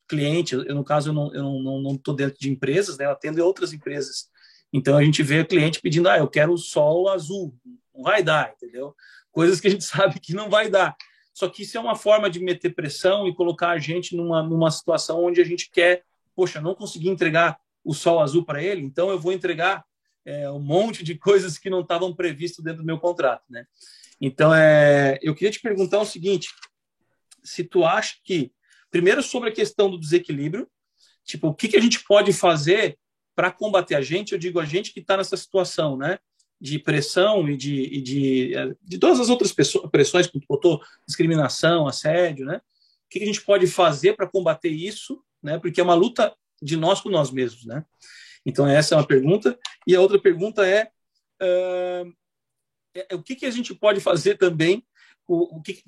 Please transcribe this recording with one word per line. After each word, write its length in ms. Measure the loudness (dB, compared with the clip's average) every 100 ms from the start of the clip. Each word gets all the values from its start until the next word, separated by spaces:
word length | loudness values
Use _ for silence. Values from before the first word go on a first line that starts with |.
| -8
cliente, 480 | -4 -2 -2 -2
eu, 200 | -4 -4
no 100 | -6
caso, 260 | -2 -2 0
eu 20 |
não, 220 | -4 -4
eu 80 | -6
não, 200 | -6 -6
não, 200 | -6 -6
não 160 | -6 -6
tô 140 | -6
dentro 260 | -4 -4 -4
de 100 | -6
empresas, 480 | -4 -2 -2 -2 -4
né? 80 |
Eu 60 | -4
atendo 340 | -4 -4 0
outras 280 | 0 0 -6
empresas. 580 | -8 -10 -8 -8 -10 -16 _ _ _ _
Então, 240 | -4 2 4
a 60 |
gente 200 | 4 4
vê 220 | 2 0
cliente 360 | 2 2 2 0
pedindo, 280 | -2 2 4
"Ah, 100 | 4
eu 100 | 2
quero 240 | 0 2
o 60 | 0
sol 500 | -2 0 2 2 0
azul." 460 | -2 -6 -8 -10 -14 -20 -20 _
Não 120 | -8
vai 180 | -2 0
dar, 300 | 2 0 0
entendeu? 420 | -8 -18 -14 -14 _ _ -20 _
Coisas 280 | 0 2 2
que 60 | 2
a 40 |
gente 140 | 0 -2
<laughs> 240 | 0 0
sabe 60 | 0
que 120 | -10
não 160 | -8 0
vai 220 | 0 2
dar. 260 | 2 2 -2 -20 _ _
Só 140 | -8 -6
que 140 | -6
isso 140 | -12 -8
é 40 |
uma 160 | -6 -2
forma 340 | 4 4 2
de 100 | -4
meter 340 | -4 -2 -4
pressão 520 | -4 -10 -2 0 0 -2
e 80 |
colocar 360 | -2 -2 0 -2
a 80 | -2
gente 380 | -4 -6 -6 -6
numa, 260 | -2 -2
numa 280 | 0 2 0
situação 540 | 0 -2 -2 -2 0
onde 160 | 0 4
a 40 |
gente 240 | 2 0 -4
quer, 340 | 2 2 2 _ _ _
"Poxa, 260 | -2 -2 -2
não 140 | -8
consegui 340 | -8 -10 -6 -4
entregar 500 | 0 0 2 2 -2 _ _
o 100 | -8
sol 260 | -2 2 2
azul 240 | 4 2
pra 180 | -2 -6
ele, 200 | -4 -6
então 280 | -6 -2 -2
eu 80 | -2
vou 140 | -4
entregar, 520 | -4 -4 -2 -2 -4 _ _ _ _
é, 260 | -14 -10 -8
um 100 | -8
monte 420 | -2 0 0 -4
de 120 | -10 -6
coisas 420 | 2 2 2 -8
que 120 | -6
não 140 | -6
tavam 300 | -4 -4 -4
previsto 480 | -4 -6 -6 -12 -10
dentro 200 | -12 -8
do 40 | -8
meu 120 | -4
contrato", 460 | -4 -2 -2 -2 _
né? 160 | -20 -20 _ -20 -20 -20 -8
Então, 340 | -8 2 4
é, 640 | 6 8 8 6 6 4 0
eu 120 | -4
queria 160 | -2 -2
te 100 | -2
perguntar 400 | -6 -2 0 0
o 40 |
seguinte, 440 | -2 -4 -2 -2 -4 -16 -20 _ _ _ _ _ _ _
se 220 | -18 -10
tu 200 | -4 0
acha 320 | 2 0 -4 -10
que, 280 | -6 -4 -4 _ _ _ _
primeiro 320 | 0 2 2
sobre 280 | 0 -4 -4
a 20 |
questão 380 | -2 -4 2 0
do 80 | 0
desequilíbrio, 720 | 0 0 0 -6 -6 -8 -10 _ _ _ _ _
tipo, 240 | -16 -4 -4
o 60 |
que 140 | -2 2
que 80 | 4
a 40 |
gente 220 | 4 0
pode 280 | 4 4 6
fazer 640 | 2 4 2 2 2 2 -4 _ _ _
pra 160 | -2 -2
combater 440 | -2 0 0 0
a 60 | -2
gente, 320 | -2 -4 -4
eu 60 | -6
digo 200 | -4 -4
a 60 |
gente 280 | -2 -4 -6
que 100 | -12
tá 140 | -2 -2
nessa 200 | -2 -6
situação, 600 | -4 -2 -2 -2 -2 -2
né, 220 | -4 -6 _ _ _ _
de 180 | -8 -6
pressão 680 | -2 -2 0 0 2 2 0
e 80 | -4
de, 260 | -4 -4
e 200 | -4 -6
de, 520 | -6 -2 0 0 -2
é, 200 | -4 -6 -8
de 160 | -12 0
todas 220 | 4 4
as 80 | 4
outras 240 | 2 0
pesso-, 360 | 0 0 0 -2
pressões 360 | 0 2 2 0
que 140 | -4
tu 60 | -6
botou, 320 | 0 2 0 -4 _ -12
discriminação, 800 | -2 0 2 0 0 0 2 0
assédio, 580 | -2 -2 0 0 -2
né? 120 | -8 -10
O 520 | _ _ _ _ _
que 120 | -6
que 40 |
a 40 | -4
gente 140 | -4
pode 240 | 0 2 2
fazer 480 | 4 2 4 0 0
pra 100 | -2
combater 440 | -2 -2 -2 -4
isso, 520 | -6 -8 -12 -14 -16 _ _
né? 180 | -8 -6
Porque 220 | -6 -2
é 40 |
uma 100 | 4
luta 400 | 4 4 0 -2 -4 _ _
de 160 | -6 -2
nós 240 | 0 0
com 80 | 0
nós 200 | -2 0
mesmos, 340 | -2 -6 -6
né? 200 | -14 -14 -14 _ -20 -20 -20 -12
Então, 220 | -6 0 4
essa 280 | 4 4
é 40 | 2
uma 80 | 4
pergunta. 500 | 2 4 2 2 -4 -14 -10 2
E 80 |
a 60 | 4
outra 180 | 6 6
pergunta 480 | 4 2 -2 0 2
é, 240 | 2 0 _ _ _ _ -4
ah, 640 | 0 0 0 -4 -6 -6 -10 _ _ _ _ _ _ _ _
é, 120 | -18 -12
é, 40 |
o 80 | -12
que 140 | -12 -10
que 100 | -8
a 40 |
gente 200 | -6 -8
pode 280 | -2 0 0
fazer 360 | 0 0 0 2
também, 480 | 0 2 0 0 -4 _ _ _ -4
o, 300 | -2 -2 -6
o 40 |
que, 200 | -16 -14